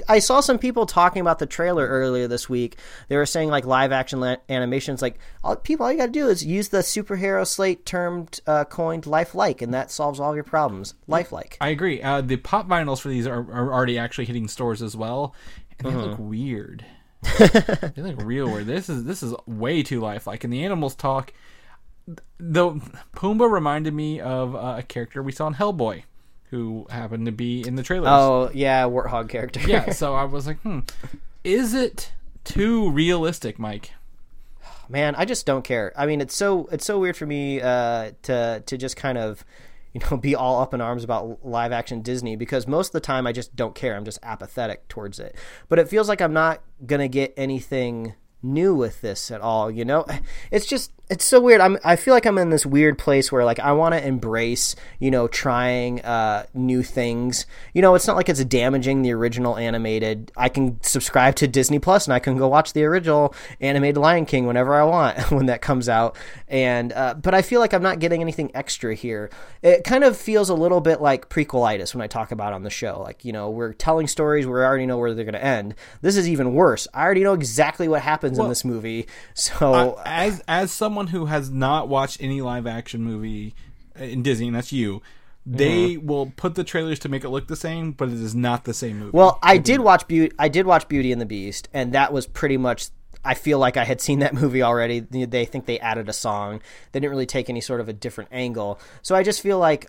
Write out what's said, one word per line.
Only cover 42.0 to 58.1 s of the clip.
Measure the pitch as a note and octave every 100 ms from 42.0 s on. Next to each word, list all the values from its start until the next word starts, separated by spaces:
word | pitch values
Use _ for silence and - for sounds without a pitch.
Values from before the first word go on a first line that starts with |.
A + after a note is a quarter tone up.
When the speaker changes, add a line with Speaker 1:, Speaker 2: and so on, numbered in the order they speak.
Speaker 1:
Disney, | A2+ B2+ A#2+ A2
because | A#2 C3+ A2+
most | D3+ F#3
of |
the | D#3+
time | - C3 B2+
I |
just | A#2+ A#2 B2+
don't | A2 -
care. | C3 G#2
I'm |
just | G#2+ -
apathetic | A#2 G#2+ - - A2+ - -
towards | - G2+ -
it. | - - - - -
But | E3
it | D#3+
feels | G#3+ G#3
like | G3
I'm | E3+
not | D#3 D#3+ D#3 - - B2+
gonna | C#3+ C3+
get | C3 C3+ C#3
anything | C3+ C3+ - C3+ B2 A#2 A2+ G#2 - -
new | B2+ C#3+ F#3+ D#3
with | A#2 -
this | A2+ G2 -
at | A2
all, | A2+ A2 G#2+
you | A2+ A#2
know? | D3+ D3+ C#3 - - -
It's | G#3 -
just, | C4+ - - -
it's | F#3 -
so | C4
weird. | B3 A3
I'm, | F#3 G3
I | E3 E3+
feel | -
like | B3 A#3
I'm | G3
in | E3+
this | D#3 C#3+
weird | C#3+ D3+ D3
place | - C#3 C3
where, | C3 A#2+
like, | A2+
I | C3
wanna | D3 E3 E3
embrace, | C#3 B2+ A#2 A2+ A#2 A#2+ - - - -
you | C3+
know, | B2+ A#2
trying, | - C#3 B2 B2 B2 B2 B2
uh, | A#2+ A#2 A2 G#2 - B2+
new | B2+ B2+
things. | B2+ - A#2+ A#2 B2 A#2+ - - - E3+
You |
know, | F#3+
it's | F3+
not | -